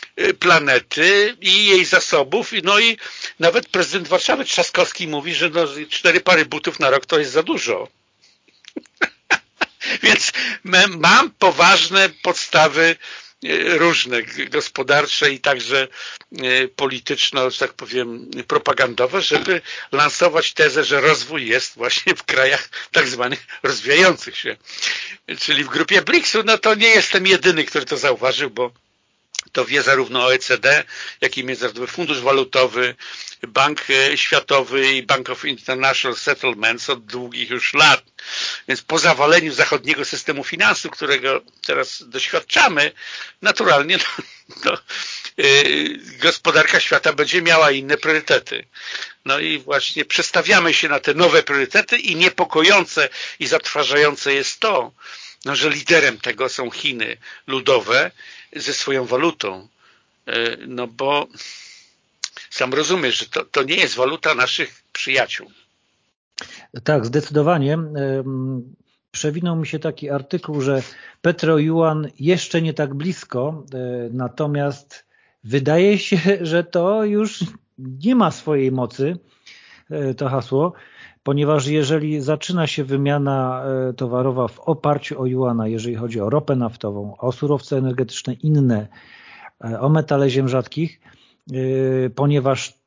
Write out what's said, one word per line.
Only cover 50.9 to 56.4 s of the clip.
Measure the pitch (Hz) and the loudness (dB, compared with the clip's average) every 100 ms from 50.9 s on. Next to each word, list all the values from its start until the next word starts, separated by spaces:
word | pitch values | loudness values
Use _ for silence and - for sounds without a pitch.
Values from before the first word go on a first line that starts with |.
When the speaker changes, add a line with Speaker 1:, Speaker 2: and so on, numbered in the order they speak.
| 143 | 0
Speaker 1:
te | - | 0
nowe | 143 175 156 | 2 4 4
priorytety | - 139 131 202 208 240 | 4 0 0 0 0 -2
i | 208 160 | -2 0
niepokojące | 180 - 175 156 175 202 170 - 139 - - - | 0 2 0 2 4 4 2 -2 -2 -4 -12 -8
i | 131 | -2
zatrważające | 160 - 147 131 143 147 139 143 | -2 0 -2 0 2 2 2 -2
jest | 139 131 - | -2 -2 -4
to, | 220 175 117 - - - - - | -2 0 -4 -10 -20 -20 -20 -12
no, | 135 139 | -6 -2
że | 151 | -2
liderem | 147 - 165 143 107 | -2 2 2 2 0
tego | 127 107 | -6 -4